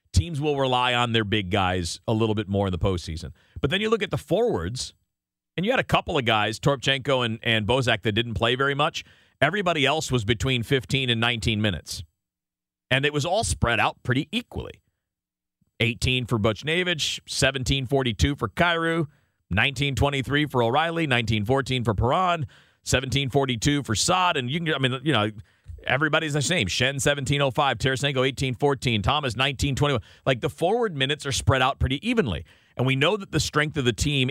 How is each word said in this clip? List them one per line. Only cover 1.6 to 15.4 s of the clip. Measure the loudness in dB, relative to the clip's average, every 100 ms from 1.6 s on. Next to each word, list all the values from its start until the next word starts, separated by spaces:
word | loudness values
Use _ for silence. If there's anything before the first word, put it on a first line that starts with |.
| 2 0 -4 -6 -2
a |
little | 0 2 0
bit | -2
more | 0 0
in |
the | 0
postseason. | -2 -2 -6 -10 -12 -16 _ -4
But | -2
then | 0
you | 0
look | 0
at | 0
the | -4
forwards, | 0 2 2 0 -4 -6 -10 -12 _ _ _ _ _ -4
and | 0
you |
had | 0
a | 2
couple | 0 2 0
of | 2
guys, | 2 2 0
Toropchenko | 0 0 0 -2 0 0 0
and, | -2
and | 0 0 2
Bozak, | 2 2 0
that | 0
didn't | 0 -2
play | 0 0 2
very | 0 0
much. | -2 -2 -14 _ _ -2
Everybody | 0 0 0 2 2
else | 0 0
was | -2 0
between | -2 0 -2
fifteen | 0 -2 0 -2 0
and | 0
nineteen | 0 0 -2 0
minutes. | 0 -2 -8 -14 -14 _ _ _ _ _ _ _ -4
And | 0 0
it |
was | -2 -2
all | -2 -2
spread | 0 0 2
out | 0 -2
pretty | -2 -2 -2
equally. | -6 -8 -12 -12 -16 _ _ _ _ _ _